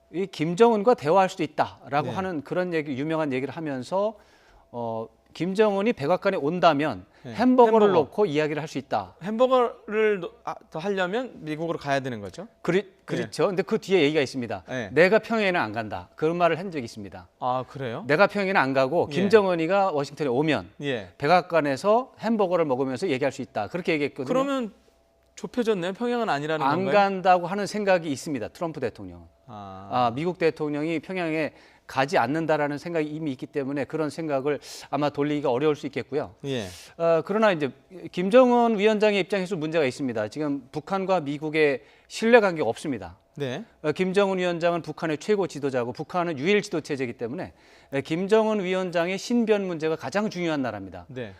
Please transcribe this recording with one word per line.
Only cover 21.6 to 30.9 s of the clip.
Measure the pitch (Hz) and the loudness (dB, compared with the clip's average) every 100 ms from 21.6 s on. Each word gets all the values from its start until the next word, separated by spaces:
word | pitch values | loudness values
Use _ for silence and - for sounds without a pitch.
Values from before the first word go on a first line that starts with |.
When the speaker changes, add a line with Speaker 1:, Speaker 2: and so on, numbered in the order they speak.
| 147 131 196 226 262 - | 0 0 2 2 0 -8
Speaker 1:
햄버거를 | 208 226 185 175 | -2 0 2 2
먹으면서 | 156 127 135 127 190 | 0 0 -2 -2 -2
얘기할 | 131 139 | 0 -2
수 | - | -4
있다." | 120 110 101 | -8 -6 -6
그렇게 | 175 185 | -4 -2
얘기했거든요. | 156 143 - 127 | 0 -2 -4 -2
Speaker 2:
그러면 | 254 277 269 220 - _ _ _ _ _ - | 0 0 -2 -6 -12 _ _ _ _ _ -16
좁혀졌네요. | 185 - 226 208 175 | -10 -4 0 0 -2
평양은 | 190 240 240 214 | -4 -4 -2 0
아니라는 | 143 151 156 | -2 -2 0
Speaker 1:
안 | 139 156 | 2 0
Speaker 2:
건가요? | 185 | 2
Speaker 1:
간다고 | 202 196 190 180 180 175 | 4 4 2 4 4 4
하는 | 202 190 | -4 -4
생각이 | 208 196 185 160 | -4 2 2 0
있습니다. | 131 - 135 101 | -6 -6 -6 -6
트럼프 | - 170 151 | -6 -8 -4
대통령은. | 120 - 95 87 85 _ - | -6 -8 -16 -16 -20 _ -20
Speaker 2:
아. | 104 98 95 98 | -16 -14 -16 -4
Speaker 1:
아, | 123 120 | 0 0
미국 | 120 170 170 | 0 -4 0
대통령이 | 165 147 151 147 156 | 0 0 -4 -4 -4